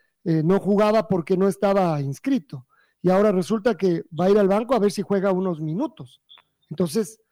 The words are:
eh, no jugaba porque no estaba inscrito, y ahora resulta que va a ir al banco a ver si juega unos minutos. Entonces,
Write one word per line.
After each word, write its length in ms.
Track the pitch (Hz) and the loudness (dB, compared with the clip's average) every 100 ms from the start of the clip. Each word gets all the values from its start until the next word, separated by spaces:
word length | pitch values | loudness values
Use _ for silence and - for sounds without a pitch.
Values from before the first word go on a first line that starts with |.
| _ _ | _ _
eh, 200 | 170 160 | -2 0
no 160 | 160 190 | 2 0
jugaba 480 | 190 202 214 220 214 | 2 2 2 2 0
porque 280 | 185 151 | -2 -2
no 120 | 185 196 | 0 0
estaba 520 | - 202 196 175 147 | 0 0 2 0 -2
inscrito, 680 | 139 135 269 247 - 139 - _ _ _ | -4 -6 -4 -4 -4 -16 -18 _ _ _
y 80 | 180 | 2
ahora 220 | 190 214 | 4 4
resulta 440 | 185 170 220 240 | 2 0 -2 -2
que 280 | 175 190 165 - 156 | 0 0 -2 -4 0
va 80 | |
a 40 | 190 | 2
ir 80 | 214 | 4
al 120 | 190 | 4
banco 260 | 208 240 | 2 0
a 40 | 240 | 0
ver 120 | 202 | 0
si 100 | 202 | -2
juega 300 | - 196 196 | -2 0 0
unos 280 | 185 190 156 | 0 -2 -4
minutos. 600 | 156 180 311 - 127 _ _ _ _ _ - | -6 -4 -6 -8 -20 _ _ _ _ _ -10
Entonces, 500 | 156 170 208 208 - _ | -6 -4 -2 -4 -10 _